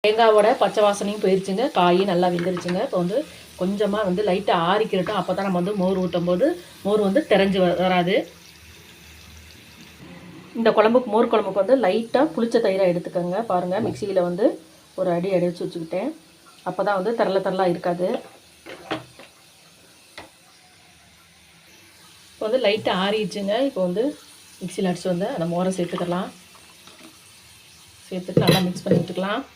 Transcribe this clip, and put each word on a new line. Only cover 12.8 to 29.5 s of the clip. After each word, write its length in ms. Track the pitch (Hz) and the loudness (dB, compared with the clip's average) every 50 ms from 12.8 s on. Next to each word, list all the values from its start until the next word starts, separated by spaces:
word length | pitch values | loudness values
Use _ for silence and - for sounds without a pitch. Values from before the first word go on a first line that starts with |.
| 196 180 170 | 2 2 2
எடுத்துக்கோங்க. 440 | 175 175 - - 180 175 180 180 208 233 226 | 0 -4 -4 -4 -4 -4 -2 -4 -4 -4 -2
பாருங்க, 260 | 185 180 180 180 185 208 233 | -2 -2 -2 -2 -4 -4 -4
மிக்சியில 360 | 185 170 - 214 196 190 185 175 175 | -4 -6 -6 -6 -2 0 0 0 0
வந்து 180 | 175 175 226 330 - - - - - - - _ - - | -2 0 0 0 0 -2 -14 -20 -20 -20 -20 _ -6 -4
ஒரு 100 | 185 185 170 170 | -2 -2 -2 -2
அடி 120 | 175 196 190 | -2 0 0
அடிச்சு 280 | 175 175 175 170 - 185 | 0 0 0 -2 -6 -10
வச்சுக்கிட்டேன். 440 | 165 - 175 160 - - 185 214 285 320 - - - - _ _ - - - - 185 | -8 -8 -10 -10 -6 -6 -6 -6 -6 -8 -10 -20 -20 -20 _ _ -20 -20 -12 -10 -8
அப்போ 120 | 180 - 190 202 | -6 -2 -2 -2
தான் 100 | 202 190 | -2 -2
வந்து 200 | 180 220 233 233 | -2 -2 0 0
தரல 200 | 214 185 190 190 190 | 0 0 0 -2 -2
தரலா 200 | 196 185 190 190 180 175 | -2 -2 0 0 0 -2
இருக்காது. 340 | 175 - 180 185 175 180 196 240 269 - - - - - - - - _ - - - - - - - - - - - - - _ - - - _ - - - _ _ - - - - _ _ - - - - _ _ _ _ _ _ _ _ _ _ _ - - _ _ _ _ _ - _ _ _ _ _ 165 165 _ - - - - - - - - - - - - - - | -2 -2 -4 -4 -2 -2 -4 -4 -6 -8 -14 -20 -20 -20 -20 -20 -20 _ -20 -20 -18 -12 -10 -10 -10 -10 -16 -20 -20 -20 -20 _ -20 -20 -20 _ -20 -20 -20 _ _ -20 -20 -20 -20 _ _ -20 -20 -20 -20 _ _ _ _ _ _ _ _ _ _ _ -20 -20 _ _ _ _ _ -20 _ _ _ _ _ _ -20 _ -20 -20 -20 -20 -20 -20 -20 -20 -20 -20 -20 -20 -20 -12
இப்போ 100 | - 233 214 | -8 -4 -2
வந்து 180 | 233 262 240 | 0 2 2
லைட்டா 280 | 202 208 214 - 269 208 180 190 | 2 0 0 0 -2 0 0 0
ஆறிடுச்சுங்க. 500 | 202 208 220 214 175 175 208 196 196 208 240 277 277 | 0 0 0 -2 -4 -4 -6 -2 -2 0 0 0 -2
இப்போ 120 | 262 190 185 180 | 0 -2 -2 -2
வந்து 160 | 180 208 247 294 294 - - - - - - - - - | 0 0 -2 -2 -4 -8 -18 -20 -20 -20 -20 -20 -16 -12
மிக்சியில 300 | 185 175 - - 196 180 | -12 -8 -6 -2 -2 -2
அடிச்சு 180 | 175 175 - 185 | -2 -2 -4 -4
வந்து 180 | 180 170 190 233 285 | -2 -2 -2 -4 -4
அந்த 100 | 202 165 170 | -4 -4 -4
மோரை 180 | 170 175 185 185 185 | -2 -2 -2 -2 -2
சேர்த்துக்கலாம். 520 | 185 175 170 175 170 175 175 175 180 208 247 - - - - - - - - - - - - - - - - - - - - - - - - - - - - - - - - - - - - | -2 -4 -4 -4 -6 -4 -4 -4 -4 -6 -8 -12 -20 -20 -20 -20 -20 -20 -20 -20 -20 -20 -20 -20 -20 -20 -20 -20 -20 -20 -20 -20 -20 -20 -20 -20 -20 -20 -20 -20 -20 -20 -20 -20 -20 -14 -10
சேர்த்துட்டு 340 | 190 180 180 - 175 - 185 | -10 -10 -8 0 0 2 4
நல்லா 160 | 180 160 185 180 | 4 4 2 2
மிக்ஸ் 180 | 180 175 - - | 0 -4 -6 0
பண்ணி 140 | 196 175 160 | 0 2 2
விட்டுக்கலாம். 400 | - - 175 185 190 196 214 254 277 - | 0 -2 -6 -6 -4 -4 -4 -6 -8 -12